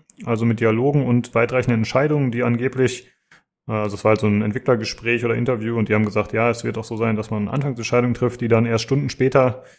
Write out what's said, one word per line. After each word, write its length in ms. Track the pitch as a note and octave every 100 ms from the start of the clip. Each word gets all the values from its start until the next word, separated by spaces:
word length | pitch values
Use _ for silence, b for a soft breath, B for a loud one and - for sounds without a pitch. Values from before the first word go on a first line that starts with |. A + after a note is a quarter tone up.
| - - -
also 180 | A2+
mit 160 | A#2 A2
Dialogen 460 | A2+ A2+ C3+ C#3+ B2
und 300 | A#2+ A#2 A2+
weitreichenden 460 | A#2+ B2+ B2 A#2
Entscheidungen, 500 | A2 C3 D3 D3 C3+
die 120 | A#2
angeblich, 680 | A#2+ A#2 B2+ B2+ B2 - b b b b _ _ -
äh, 60 |
also 220 | A2 G#2 G2
es 80 |
war 60 | A2
halt 120 | G#2+
so 60 | A2
ein 140 | G#2
Entwicklergespräch 840 | G#2+ G#2+ - A#2+ G#2+ - A#2 A#2+
oder 120 | A#2+ A#2
Interview 420 | A#2+ A#2+ A2 A#2
und 120 | G#2+
die 40 |
haben 120 | G#2+ G#2+
gesagt, 280 | G#2+ G#2
ja, 160 | A2+ A#2
es 140 | A#2
wird 160 | A#2 A2+
auch 40 |
so 140 | A2 A2
sein, 180 | A2+ G#2+
dass 140 | A2
man 180 | G#2+ G2+
Anfangsentscheidungen 680 | E3 C#3 A#2+ A2 B2 B2 A#2
trifft, 260 | B2 A#2
die 60 | A#2
dann 180 | A2+ A#2
erst 200 | A#2 -
Stunden 260 | C3+ C#3
später 520 | - C3 C#3 B2+ A2 B